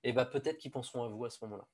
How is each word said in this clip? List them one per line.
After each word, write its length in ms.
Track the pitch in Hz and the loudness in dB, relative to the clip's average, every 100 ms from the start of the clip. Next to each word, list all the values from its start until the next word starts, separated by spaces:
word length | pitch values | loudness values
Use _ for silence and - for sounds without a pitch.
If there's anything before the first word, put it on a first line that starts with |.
eh 100 | - | 6
ben, 120 | 120 | 4
peut-être 340 | 127 143 147 160 | 4 2 0 -2
qu'ils 140 | 131 | -4
penseront 320 | 135 120 127 | -4 -4 -2
à 40 | 117 | -2
vous 160 | 107 | -2
à 60 | 120 | -6
ce 140 | - | -6
moment-là. 220 | 113 104 - | -10 -10 -12